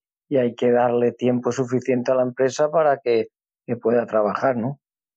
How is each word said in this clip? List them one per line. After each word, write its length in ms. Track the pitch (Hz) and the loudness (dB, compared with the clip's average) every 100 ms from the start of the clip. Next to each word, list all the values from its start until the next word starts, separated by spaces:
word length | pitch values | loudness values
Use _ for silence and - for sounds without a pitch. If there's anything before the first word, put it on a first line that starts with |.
| _ _ - | _ _ -4
y 100 | 139 | 0
hay 180 | 120 - | 0 0
que 160 | 123 | 2
darle 400 | 120 123 120 120 | 2 2 2 0
tiempo 400 | 117 123 123 123 | 0 -2 0 -2
suficiente 600 | 120 123 123 127 123 123 | -4 -2 -2 -2 -2 0
a 40 | 131 | 0
la 80 | |
empresa 480 | 127 123 131 123 151 | 0 0 -2 0 0
para 280 | 165 151 135 | 2 2 0
que, 240 | 123 113 113 _ _ _ - | 0 0 -2 _ _ _ -10
que 80 | 120 | -4
pueda 300 | 110 120 110 | 0 0 0
trabajar, 500 | 107 104 101 131 120 | 0 0 0 -2 -2
¿no? 220 | 120 143 _ _ _ | -4 -8 _ _ _